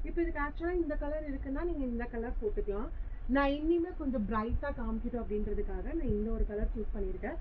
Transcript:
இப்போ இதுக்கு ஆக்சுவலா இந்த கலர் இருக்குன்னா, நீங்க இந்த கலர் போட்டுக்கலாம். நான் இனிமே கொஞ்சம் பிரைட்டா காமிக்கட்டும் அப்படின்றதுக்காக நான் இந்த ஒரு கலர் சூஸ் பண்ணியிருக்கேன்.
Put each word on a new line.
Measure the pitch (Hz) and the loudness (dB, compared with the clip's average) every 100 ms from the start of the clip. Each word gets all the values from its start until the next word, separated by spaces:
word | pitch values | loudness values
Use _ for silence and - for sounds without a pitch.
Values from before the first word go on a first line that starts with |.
இப்போ | 311 349 | -2 0
இதுக்கு | 339 311 | 0 0
ஆக்சுவலா | 285 - 339 359 | -2 -2 0 0
இந்த | 302 302 | 2 0
கலர் | 294 302 302 | 0 -2 -2
இருக்குன்னா, | 262 269 277 | -4 -2 -2
நீங்க | 349 320 262 | 0 0 0
இந்த | 233 233 | -2 -2
கலர் | 233 233 - | -4 -2 0
போட்டுக்கலாம். | 427 - - 202 277 - - - - | 0 0 0 -2 -2 -4 -4 -4 2
நான் | 262 277 | 4 4
இனிமே | 285 311 349 339 349 | 2 4 4 2 -2
கொஞ்சம் | 285 220 196 | 0 0 2
பிரைட்டா | 220 226 240 285 | 0 2 0 0
காமிக்கட்டும் | 277 226 220 233 240 | -2 -2 0 -2 -2
அப்படின்றதுக்காக | 208 208 202 202 - 185 247 | -2 0 0 0 0 -2 -2
நான் | 330 269 | 0 2
இந்த | 208 214 | 2 2
ஒரு | 220 220 | 2 2
கலர் | 208 220 | 2 0
சூஸ் | 240 208 | 0 -2
பண்ணியிருக்கேன். | 214 196 - 233 330 | 0 -2 -2 -4 -4